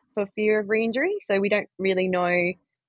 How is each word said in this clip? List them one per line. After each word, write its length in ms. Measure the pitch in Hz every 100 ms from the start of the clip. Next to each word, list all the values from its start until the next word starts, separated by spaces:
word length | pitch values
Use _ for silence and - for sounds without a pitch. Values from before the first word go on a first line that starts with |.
| _
for 120 | - 202 -
fear 240 | 214 214
of 100 | 202
re-injury. 460 | 220 226 233 330 415
So 180 | - 196
we 100 | 202
don't 200 | 208 - -
really 300 | 190 185 185
know 260 | 180 175 180 175 185 _ _